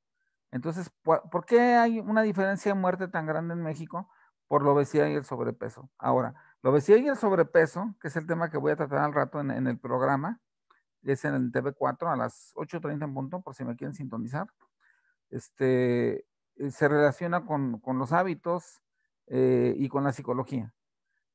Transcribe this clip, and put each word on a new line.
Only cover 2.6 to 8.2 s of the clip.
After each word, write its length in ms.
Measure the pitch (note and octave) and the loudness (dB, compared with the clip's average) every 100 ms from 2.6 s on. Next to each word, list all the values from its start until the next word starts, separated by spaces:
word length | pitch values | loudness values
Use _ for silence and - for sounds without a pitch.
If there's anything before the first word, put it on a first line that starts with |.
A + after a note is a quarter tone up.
| G#3 | 0
de 60 | G3 | 2
muerte 280 | F#3 F3+ F#3 | 2 0 -2
tan 180 | F3+ D#3 | -4 -2
grande 260 | D#3 E3+ | -4 -4
en 80 | E3+ | -4
México? 480 | D#3+ D3 D#3+ E3+ F#3+ _ _ _ - | -6 -6 -8 -10 -12 _ _ _ 0
Por 160 | D3 | 2
la 80 | C#3+ | 4
obesidad 360 | C#3+ C#3 D3+ D3+ | 4 4 2 2
y 60 | |
el 120 | D3 C#3 | 0 -4
sobrepeso. 640 | B2+ A#2+ A#2 G#2+ - C3 - | -6 -4 -4 -10 -12 -20 -6
Ahora, 340 | B2+ B2+ A#2+ C#3 _ _ | 0 0 0 -8 _ _
la 80 | C3 | 2
obesidad 260 | C#3+ D3 A3 | 2 6 6
y 100 | C#4+ | 6
el 100 | C4+ | 0
sobrepeso, 800 | G#3+ F#3+ D#3 E3+ D#3+ F3 G#3+ G3 | 0 2 4 4 2 0 -8 -8
que 60 | D#3 | -8
es 80 | |
el 100 | E3 | -6